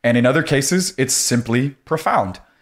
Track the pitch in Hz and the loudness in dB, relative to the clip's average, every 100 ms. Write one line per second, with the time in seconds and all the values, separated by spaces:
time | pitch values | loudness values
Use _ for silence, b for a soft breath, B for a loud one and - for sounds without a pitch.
0 | 120 120 123 151 156 139 135 180 180 - | 0 2 4 2 2 0 0 -2 -2 -4
1 | 127 - - 120 117 120 139 139 - 160 | -2 -2 0 -2 0 -2 -2 -6 -6 -4
2 | 202 156 95 - - _ | 0 0 -2 -8 -18 _